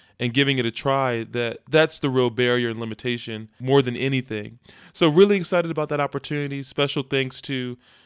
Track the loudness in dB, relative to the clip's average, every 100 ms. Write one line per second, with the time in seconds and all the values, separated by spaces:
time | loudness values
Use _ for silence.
0 | _ _ -2 2 2 2 -2 -2 -2 0
1 | 0 -2 -4 -4 -4 -6 0 4 4 2
2 | 0 2 2 2 0 2 0 -4 -8 -8
3 | -6 -6 -6 -10 -12 _ 2 4 4 0
4 | -2 -2 -4 -8 -8 -16 -20 -20 -20 0
5 | 4 6 6 6 2 0 0 -2 -4 -2
6 | -2 -4 -6 -6 -6 -8 -10 -2 -2 -2
7 | -2 -2 -2 -6 -6 -6 -6 -10 _ _